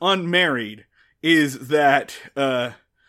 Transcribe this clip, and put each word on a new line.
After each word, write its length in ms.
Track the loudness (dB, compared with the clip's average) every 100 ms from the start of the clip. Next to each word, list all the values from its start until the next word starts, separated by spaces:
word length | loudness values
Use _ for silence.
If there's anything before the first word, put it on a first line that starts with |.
unmarried 840 | -2 -2 0 0 0 -2 -6 -12 _ _ _ _
is 460 | 2 4 2 -2 -2
that, 460 | 2 4 2 -2 -16 -12 -4
uh, 360 | -2 -2 -4 -10 _ _